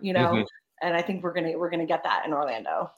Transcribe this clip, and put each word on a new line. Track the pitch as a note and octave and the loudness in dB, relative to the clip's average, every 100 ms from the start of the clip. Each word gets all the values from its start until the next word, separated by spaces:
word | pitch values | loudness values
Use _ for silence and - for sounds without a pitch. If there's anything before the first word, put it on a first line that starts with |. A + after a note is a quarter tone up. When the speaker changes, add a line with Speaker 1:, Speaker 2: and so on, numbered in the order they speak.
Speaker 1:
you | G3 | 0
know? | F3+ E3+ | 4 4
Speaker 2:
Mm-hmm. | A2 G#2 - _ - | 4 0 -6 _ -4
Speaker 1:
And | E3+ E3+ | 0 2
I | |
think | F3 F#3 | 0 -2
we're | F3 | -2
gonna, | F3 E3 D#3+ | -2 -2 -2
we're | E3+ | -2
gonna | E3+ D#3+ | -2 0
get | E3 | 0
that | - G2 - | 0 0 0
in | |
Orlando. | D3 C#3+ A2+ - D#2+ F3+ | -2 -2 -4 -4 -4 -4